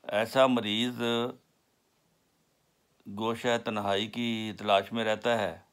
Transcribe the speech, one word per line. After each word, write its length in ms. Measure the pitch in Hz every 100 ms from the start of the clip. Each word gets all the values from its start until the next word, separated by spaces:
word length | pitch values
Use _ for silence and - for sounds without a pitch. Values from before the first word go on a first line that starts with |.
| -
ऐसा 360 | 104 113 135 131
मरीज 520 | 123 107 107 123 120 120 117 120 - _ _ _ _ _ _ _ _ _ _ _ _ _ _ _ _ -
गोशा 500 | 101 110 113 123 117
तन्हाई 480 | 117 107 101 98 107
की 460 | 113 117 113 110
तलाश 400 | 104 104 101 101
में 120 | 117
रहता 320 | 110 107 120 117
है 300 | 95 85 _